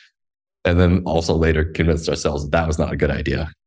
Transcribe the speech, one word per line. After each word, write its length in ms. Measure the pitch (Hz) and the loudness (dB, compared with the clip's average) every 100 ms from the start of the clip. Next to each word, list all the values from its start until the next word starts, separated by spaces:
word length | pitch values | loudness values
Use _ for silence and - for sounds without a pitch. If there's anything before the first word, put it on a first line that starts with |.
| _ _ _ _ _ _ | _ _ _ _ _ _
and 160 | - 87 | 0 4
then 240 | 90 87 - | 4 4 2
also 280 | 80 85 | 0 0
later 320 | 80 80 76 76 | 2 2 2 0
convinced 420 | - 82 85 80 | 0 0 0 -2
ourselves 360 | 71 78 76 | -2 -2 -4
that 80 | 73 | -2
that 160 | 82 80 | 0 0
was 120 | 78 | -2
not 140 | 69 | -4
a 40 | 71 | -2
good 140 | 73 | -2
idea. 400 | 71 71 65 80 - | -2 -4 -4 -6 -10